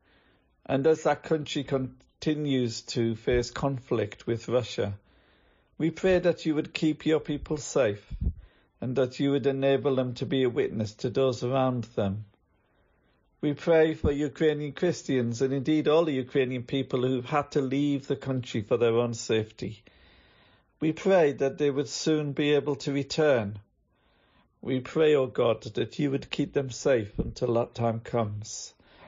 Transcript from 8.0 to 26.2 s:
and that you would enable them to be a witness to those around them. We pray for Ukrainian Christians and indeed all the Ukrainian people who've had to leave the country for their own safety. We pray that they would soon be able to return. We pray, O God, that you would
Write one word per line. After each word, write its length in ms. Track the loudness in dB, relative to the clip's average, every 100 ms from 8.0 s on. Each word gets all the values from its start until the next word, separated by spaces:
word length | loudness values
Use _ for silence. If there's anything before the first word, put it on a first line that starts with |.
| -8 -4 -4 -4 -16 _ _ -10
and 160 | -4 0
that 220 | 0 0
you 100 | 0
would 160 | 2 0
enable 480 | 0 2 2 2
them 200 | 0 -2
to 120 | -4 -2
be 160 | 0
a 80 | 2
witness 440 | 2 -2 -2 -6
to 140 | -4 -4
those 340 | 2 0 0
around 420 | -2 0 0 0 -4 -2
them. 280 | -2 -4 -10 _ _ _ _ _ _ _ _ _ _ -4
We 140 | -4
pray 400 | -2 4 6 6
for 180 | 4 0
Ukrainian 600 | 0 -2 2 2 2 -4
Christians 680 | -2 -2 -2 0 0 0 0
and 100 | 0
indeed 360 | 0 0 2 4
all 160 | 4
the 80 | 4
Ukrainian 500 | 0 0 0 0 -2
people 400 | -4 -4 -2 0
who've 220 | 0 0
had 260 | 0 -2 0
to 80 | -2
leave 460 | 0 0 0 -2 -2
the 100 | -4
country 440 | -2 -4 -4 -6
for 160 | 0 2
their 200 | 4 2
own 180 | 0
safety. 680 | -4 -2 -2 -2 -8 -10 -10 -20 _ -20 _ _ _ _ _ _ -4
We 120 | -2
pray 400 | 0 4 6 4
that 260 | 4 -2 2
they 120 | 0
would 180 | 0 -4
soon 440 | -4 0 0 0
be 220 | -2 2
able 220 | 2 2 -4
to 160 | -2
return. 680 | -4 -2 2 4 4 0 -8 -16 _ _ _ _ _ _ _ _ _
We 180 | -4 -4
pray, 380 | -2 2 4 4
O 100 | 2
God, 360 | 2 2 2 -2
that 240 | -4 -4 -2
you 140 | -2
would 180 | -2